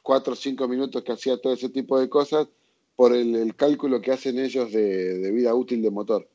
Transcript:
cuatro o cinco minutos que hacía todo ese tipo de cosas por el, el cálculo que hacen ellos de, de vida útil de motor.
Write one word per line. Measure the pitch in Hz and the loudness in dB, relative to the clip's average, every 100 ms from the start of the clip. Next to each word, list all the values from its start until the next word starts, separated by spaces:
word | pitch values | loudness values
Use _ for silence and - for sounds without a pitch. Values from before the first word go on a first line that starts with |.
cuatro | - 135 135 | 0 0 0
o | 120 | -6
cinco | 139 131 127 | -4 -4 -2
minutos | 127 135 135 | -2 -4 -4
que | 113 | -6
hacía | 113 131 123 | -4 -2 0
todo | 131 | 0
ese | 123 127 | -2 -4
tipo | 131 117 131 | -6 0 0
de | 131 | 2
cosas | 147 143 156 147 _ _ _ _ - | 0 2 0 -2 _ _ _ _ 4
por | 123 123 | 4 6
el, | 117 113 | 2 0
el | 113 - | -2 0
cálculo | 143 143 143 123 | 0 2 0 0
que | 117 | 0
hacen | 131 135 123 | -2 -2 -2
ellos | 131 127 113 | -2 -2 -2
de, | 107 104 95 92 92 | 0 0 0 -2 -2
de | 95 | -2
vida | 117 120 | 0 2
útil | 120 123 120 | 2 0 0
de | 107 | 0
motor. | 101 104 104 - | -2 -2 -2 -4